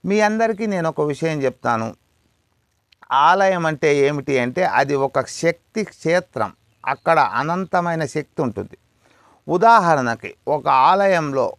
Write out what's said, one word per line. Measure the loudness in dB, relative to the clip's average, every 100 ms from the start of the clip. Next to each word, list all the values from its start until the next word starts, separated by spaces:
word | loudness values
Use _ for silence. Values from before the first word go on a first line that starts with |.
మీ | 0 0
అందరికీ | 0 0 -2 -2 -4
నేను | -2 -4
ఒక | -2
విషయం | -4 -2 -4 -2
చెప్తాను. | -4 -4 -4 -2 -4 -10 _ _ _ _ _ _ _ _ _ _ -2
ఆలయం | 2 4 4 2 2 -2
అంటే | 0 0 2
ఏమిటి | 2 0 -2 -2
అంటే, | -2 -2
అది | 0 0 0
ఒక | -2 -2 -2 -6
శక్తి | -4 -4 -4 _ -8
క్షేత్రం, | -8 _ -2 -2 -2 -6 -6 -8 _ _ -8
అక్కడ | -4 0 4
అనంతమైన | 4 2 -2 -4 -2 -2 -2 -4
శక్తి | -4 -6 -8 -6
ఉంటుంది. | -4 -4 -12 -16 _ _ _ _ _ _ -4
ఉదాహరణకి | 2 4 4 4 2 0 -6 -10 -12 -6
ఒక | -4 0
ఆలయంలో | 4 4 4 2 0 0 -4 -4